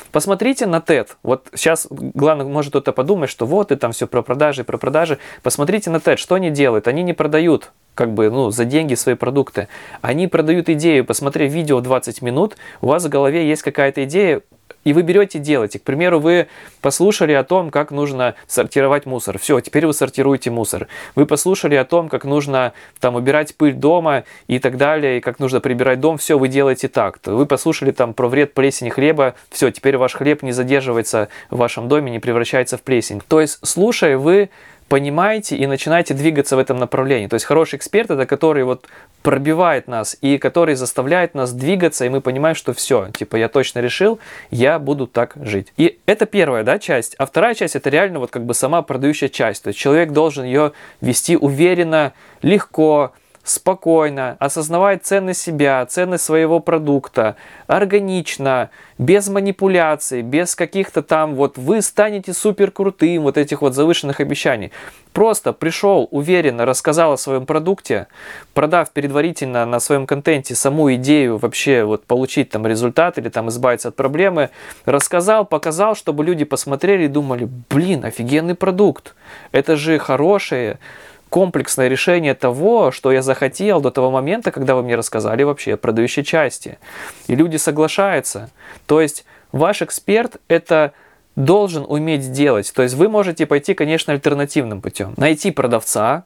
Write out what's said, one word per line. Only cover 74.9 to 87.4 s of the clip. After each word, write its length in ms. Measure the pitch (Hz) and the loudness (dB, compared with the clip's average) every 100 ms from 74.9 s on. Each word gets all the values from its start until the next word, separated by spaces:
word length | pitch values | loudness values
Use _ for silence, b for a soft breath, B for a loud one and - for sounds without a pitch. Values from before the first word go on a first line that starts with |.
| 139 - 180 185 220 | 0 2 0 2 2
показал, 500 | 196 151 160 160 208 | 2 -2 -2 0 0
чтобы 300 | 208 - 147 | 0 -4 -2
люди 200 | 151 175 | 0 0
посмотрели 600 | 147 131 - 139 180 196 | 0 -4 -4 -2 0 2
и 40 | 151 | 2
думали: 380 | 143 139 123 120 127 - | 0 -2 -4 -6 -8 -4
«Блин, 380 | 139 180 160 113 | 0 0 -2 -4
офигенный 480 | - 120 147 165 | -6 -2 0 0
продукт, 600 | 175 190 185 202 131 - _ B B B | -2 -2 2 2 2 -8 _ B B B
это 240 | 131 139 156 | -2 2 0
же 220 | 156 156 | 2 0
хорошее, 800 | - 135 156 202 - 135 117 - B B B B B | 0 0 2 2 0 -4 -4 -8 B B B B B
комплексное 580 | 170 185 160 131 - 127 | 0 0 0 -4 0 0
решение 460 | 131 - 175 156 | 2 2 2 2
того, 580 | 127 127 123 185 233 156 | 0 0 0 2 4 2
что 180 | - 135 | 0 2
я 100 | 131 | 2
захотел 600 | 131 131 135 - 202 180 | 2 0 -2 -2 0 2
до 100 | 139 | 0
того 220 | - 131 | 0 0
момента, 400 | 131 139 214 208 | 0 -2 -2 -4
когда 240 | - 135 127 | -4 0 0
вы 80 | |
мне 100 | 123 | 0
рассказали 480 | 117 113 113 107 113 | -2 -2 -4 -2 0
вообще 320 | 143 139 - | 0 0 -4
о 20 | 104 | -4
продающей 460 | 117 113 120 - | -2 0 0 0
части». 560 | 139 165 139 - - - B B B B B | -2 0 0 -4 -16 -18 B B B B B
И 80 | |
люди 220 | 123 | 2